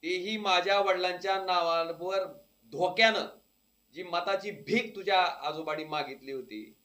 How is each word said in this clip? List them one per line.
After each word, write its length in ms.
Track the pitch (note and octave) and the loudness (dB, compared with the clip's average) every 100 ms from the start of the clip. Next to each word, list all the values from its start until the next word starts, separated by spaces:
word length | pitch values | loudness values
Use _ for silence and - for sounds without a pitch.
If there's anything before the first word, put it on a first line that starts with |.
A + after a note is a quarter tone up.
तेही 340 | D#3+ F3+ F#3 A3 | -4 -4 -2 -2
माझ्या 440 | G#3 F3+ F3+ G3+ | 2 2 4 4
वडिलांच्या 640 | G3 F3+ F3+ F3 F#3+ F#3+ | 4 2 2 -2 0 0
नावावर 800 | F#3+ F3+ E3+ E3 E3 E3 F3 F#3+ F#3+ - _ _ _ | 2 2 4 2 0 -4 -2 -2 -2 -10 _ _ _
धोक्यानं 540 | C#3 F3+ F3+ A3+ G#3+ - - _ _ _ _ _ | -2 0 4 4 4 -4 -10 _ _ _ _ _
जी 80 | D#3 | -14
मताची 480 | F3+ E3+ F3 G3 G3+ | -4 -2 0 -2 -4
भीक 460 | - - A3+ A3+ G3 | -10 -2 -2 -2 -6
तुझ्या 260 | F#3+ F#3+ | 2 4
आजोबांनी 640 | F3 - D3 D#3 D#3 D3+ | 4 0 -6 -6 -6 -6
मागितली 480 | D#3 D3+ C#3+ C3 C3+ | -4 -4 -4 -8 -10
होती 420 | C3+ A#2+ G#2+ A2 _ | -10 -8 -12 -14 _